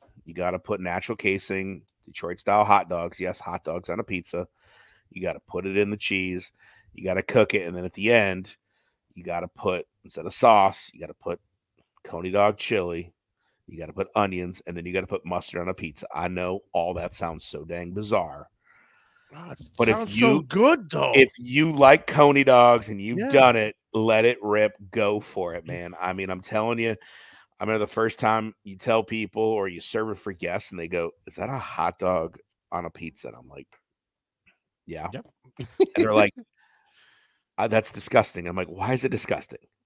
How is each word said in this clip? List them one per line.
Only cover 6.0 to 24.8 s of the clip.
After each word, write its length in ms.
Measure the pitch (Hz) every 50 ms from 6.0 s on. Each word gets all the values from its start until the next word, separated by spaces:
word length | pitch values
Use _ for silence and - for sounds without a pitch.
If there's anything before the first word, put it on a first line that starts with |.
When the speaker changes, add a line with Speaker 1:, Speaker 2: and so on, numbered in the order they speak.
| - - 98 95 92 92 90 92 - - _ _ _ _ _ _ _ _ _
Speaker 1:
You 120 | - 90
gotta 180 | 92 92 95 95
cook 300 | - - 127 110 - -
it. 120 | 101 90
And 100 | 85 90
then 80 | 90 90
at 80 | 90 -
the 180 | - 98 110
end, 460 | 120 113 104 98 92 92 92 - - _ _ _ _ _ _ _ _ _ _ _ _
you 100 | 90 87
gotta 240 | 90 85 85 87
put, 400 | 87 _ - - 98 90 85 - _ _ _ -
instead 220 | 92 - 85 80
of 80 | 87 -
sauce, 580 | - 127 120 110 104 95 95 95 - - - -
you 60 | -
gotta 140 | 80 78 82
put 260 | _ - 90 87 - _ _ _ _ _ _ _ _ _ _ _ _ -
Coney 280 | - - 82 90 92
dog 260 | 92 101 101 107 104
chili. 560 | - - - 117 101 90 87 85 85 90 90 _ _ _ _ _ _ _ _ _ _ _ -
You 80 | -
gotta 140 | 80 80 76 76
put 140 | 95 95 - -
onions, 460 | 110 101 98 92 90 90 90 90 - -
and 100 | 87 87
then 80 | 87 85
you 80 | 90 90
gotta 140 | 95 90
put 180 | - 101 92 -
mustard 340 | 87 90 87 - - - 90
on 60 | 85
a 60 | 92 92
pizza. 340 | - 90 80 76 - - - -
I 160 | 78 87 90
know 320 | 90 90 90 90 92 101 - _
all 220 | - 90 85 87 90
that 180 | 85 85 87 -
sounds 300 | - - 85 82 80 -
so 200 | - - 76 78
dang 260 | 80 85 87 87 87
bizarre. 560 | 90 101 107 104 107 98 85 78 71 71 71 - _ _ _ _ _ _ _ _ _ _ _ _ _ _ _ _ 139
Speaker 2:
Oh, 160 | 156 170 175
it 100 | 135 - 135 - _
Speaker 1:
But 120 | - 120 113
if 80 | 110
Speaker 2:
sounds 200 | 220 226 202 202 220
Speaker 1:
you, 80 | 240
Speaker 2:
so 120 | 233 214 196
good, 500 | 151 131 - 190 233 285 339 277 202 151
though. 220 | 165 147 139 131 -
Speaker 1:
if 180 | - 135 - -
you 340 | - 120 123 127 147 160 165 156
like 340 | 143 139 135 151 160 -
Coney 380 | - - 151 147 143 143 139 139
dogs 420 | 135 127 123 120 120 120 117 107
and 140 | 110 107 98
you've 180 | 98 110 120 180
Speaker 2:
Yeah. 100 | 220 269
Speaker 1:
done 240 | 196 139 131 123 117
it, 180 | 113 107 107 101 _ _ _ -
let 300 | 110 110 113 110 110 113
it 140 | 120 120 -
rip. 320 | 104 104 104 107 107 104 - -